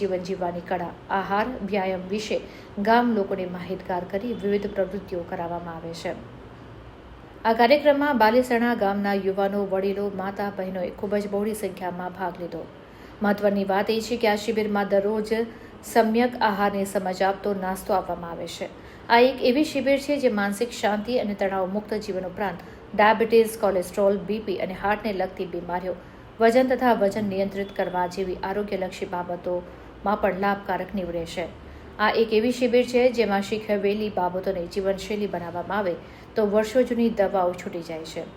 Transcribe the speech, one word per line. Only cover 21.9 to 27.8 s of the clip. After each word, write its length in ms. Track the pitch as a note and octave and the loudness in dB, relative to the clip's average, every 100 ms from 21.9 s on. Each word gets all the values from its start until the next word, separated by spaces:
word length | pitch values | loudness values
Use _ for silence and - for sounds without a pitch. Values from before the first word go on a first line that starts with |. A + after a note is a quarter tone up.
| A3 G3+ | -6 -4
જીવન 200 | F#3 F#3 | -6 -6
ઉપરાંત 320 | F3+ G3 F3 - - - G3 | -6 -6 -6 -12 -18 -6 4
ડાયાબિટીસ, 600 | G#3+ G#3 A3+ A#3 A3 A3 | 6 6 6 6 6 2
કોલેસ્ટ્રોલ, 580 | G3+ F#3 F3+ - G3 G3+ F3 | 2 2 0 2 4 4 -2
બી 100 | G#3+ G#3+ | -4 -2
પી 100 | F3 F#3 | -4 -4
અને 100 | F#3 | -2
હાર્ટને 320 | G3 G#3+ A3 | -2 0 -2
લગતી 340 | F#3 F#3 - F3+ | -2 -4 -4 -6
બીમારીઓ, 420 | F3 F3 F3+ F#3 F3 - - - - | -6 -6 -6 -4 -8 -12 -20 -20 4
વજન 300 | A3+ A#3+ C4 | 6 6 4
તથા 200 | B3+ B3+ G#3+ | 4 6 6
વજન 320 | G3 A3 G#3 | 4 2 -2
નિયંત્રિત 420 | F#3+ G3 G3 G3+ - | 0 -2 -2 -6 -4